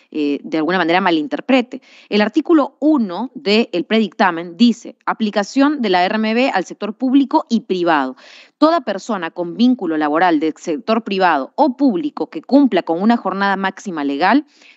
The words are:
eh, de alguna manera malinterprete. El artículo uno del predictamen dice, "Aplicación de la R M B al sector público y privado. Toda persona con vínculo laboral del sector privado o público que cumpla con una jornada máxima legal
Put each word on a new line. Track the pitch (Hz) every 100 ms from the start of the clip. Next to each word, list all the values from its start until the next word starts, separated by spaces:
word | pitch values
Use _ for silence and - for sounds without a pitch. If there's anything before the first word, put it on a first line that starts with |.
| _
eh, | 156 147 143
de | - 160
alguna | 156 185
manera | 165 180
malinterprete. | 190 160 143 139 - 262 240 131 _ - -
El | 208
artículo | 202 320 294 320 254 -
uno | 302 302 208 175 254
del | - 196 214 233 175 -
predictamen | 220 202 - 196 165 175 170
dice, | 240 208 - - -
"Aplicación | 185 214 202 202 269 277 294
de | 220
la | 180
R | 185 220
M | 220
B | 226 269
al | 381 -
sector | - 208 -
público | 262 277 254 208 -
y | 226
privado. | - 185 170 156 131 127 - - - -
Toda | 302 339
persona | 240 190 - 202 165
con | - 175 170
vínculo | 247 247 175 156
laboral | 151 156 180 156
del | 156 -
sector | - 147 - 226
privado | - 190 180 147 131
o | - 294 247
público | 277 180 147 - 156
que | 160
cumpla | - 269 269 175
con | 165 165
una | 208 233
jornada | 190 190 196 190
máxima | 190 - 202 160
legal | 143 139 180 262 302 _ -